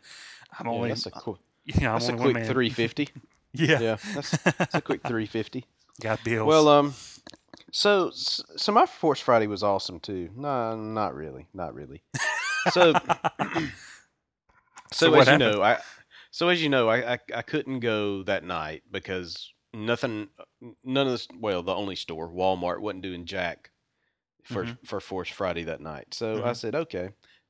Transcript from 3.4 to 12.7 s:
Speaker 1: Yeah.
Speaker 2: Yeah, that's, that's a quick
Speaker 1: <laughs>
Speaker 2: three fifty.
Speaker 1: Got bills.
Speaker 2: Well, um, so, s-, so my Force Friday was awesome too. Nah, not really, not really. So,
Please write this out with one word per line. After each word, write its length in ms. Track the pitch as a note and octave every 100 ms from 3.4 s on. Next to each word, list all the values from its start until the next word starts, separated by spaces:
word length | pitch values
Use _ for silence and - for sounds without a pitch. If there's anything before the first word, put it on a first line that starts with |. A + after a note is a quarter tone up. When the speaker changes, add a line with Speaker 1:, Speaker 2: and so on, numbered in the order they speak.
| _
Speaker 1:
Yeah. 280 | C#3 D#3 C#3+
Speaker 2:
Yeah, 160 | A2+ A2 G#3
that's, 260 | F3+ - D3+ F3+ - F#3
that's 100 | D#3+
a 40 |
quick 220 | - C#3
Speaker 1:
<laughs> 20 | B2
Speaker 2:
three 200 | A2+ G#2+
fifty. 400 | A2+ G#2+ B2+ - _ _ -
Speaker 1:
Got 220 | A2 A2
bills. 220 | A2 A2+ A2
Speaker 2:
Well, 220 | D#3 D3+
um, 280 | D3 C#3+ C3 - - - - _ - -
so, 380 | - G#3 G3+ D#3+
s-, 320 | - - - - -
so 140 | -
my 140 | G#3+ F#4
Force 360 | - D#3+ C3+
Friday 260 | - A#2 G#2
was 160 | G2
awesome 360 | G2+ G2 - E2+
too. 300 | - F#2+ E2+ A2
Nah, 400 | C#3+ C3 A2+ A2
not 400 | A2 A2 G2 C2+
really, 320 | D#2 C2 D2+
not 200 | F#2 E2
really. 300 | A#1+ C#2 C#2 _ - A5+ A5+ - -
So, 340 | -